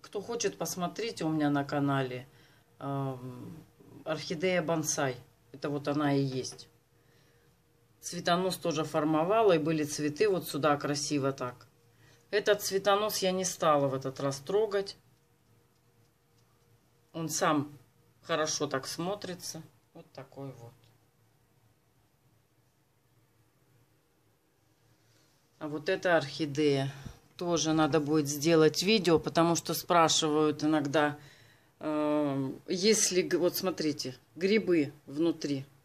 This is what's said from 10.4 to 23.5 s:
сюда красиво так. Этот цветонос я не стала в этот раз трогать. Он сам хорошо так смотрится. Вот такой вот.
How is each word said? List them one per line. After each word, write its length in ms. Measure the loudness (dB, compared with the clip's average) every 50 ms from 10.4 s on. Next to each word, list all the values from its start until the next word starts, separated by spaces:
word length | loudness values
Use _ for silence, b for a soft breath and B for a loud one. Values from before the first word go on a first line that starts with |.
| -2 -4
сюда 280 | -6 0 2 2 2 2
красиво 540 | 0 -4 -4 -4 -2 -2 -2 0 0 0
так. 360 | -2 -2 -6 -8 -10 -12 -20 _ _ _ _ b b b b b b b b b
Этот 320 | -2 0 2 2 2 2 0
цветонос 560 | -4 -4 0 2 2 2 2 2 -2 -2 -2
я 120 | 0 0
не 140 | 0 0 -2
стала 420 | -4 -4 0 2 4 4 4 4 0
в 60 | -2
этот 260 | -2 -6 -6 -8 -4
раз 200 | -4 -4 -4 -6
трогать. 580 | -6 -2 0 0 0 2 0 -2 -4 -4 -10 _ _ _ _ _ _ _ _ _ _ _ _ _ _ _ _ _ _ _ _ _ _ _ _ _ _ _ _ _ _ _ _ _ _ _ _ _ _ _ _ _ _ _ _
Он 140 | -8 -6 -4
сам 480 | -2 0 0 2 2 0 0 -4 -10 -20 _ _ _ _ _ _ _ _
хорошо 460 | _ -4 -2 -2 -2 -2 -2 -4 -4 -4
так 200 | -4 -6 -6 -6
смотрится. 720 | -8 -6 -4 -4 -4 -6 -6 -12 -12 -10 -12 -14 -14 -14 -16 -18 _ _ _ _ _
Вот 160 | -20 -20 _ _
такой 380 | -18 -18 -18 -16 -14 -14 -14 -14
вот. 200 | -16 -20 -20 -20 _ _ _ _ _ _ _ _ _ _ _ _ _ _ _ _ _ _ _ _ _ _ _ _ _ _ _ _ _ _ _ _ _ _ _ _ _ _ _ _ _ _ _ _ _ _ _ _ _ _ _ _ _ _ _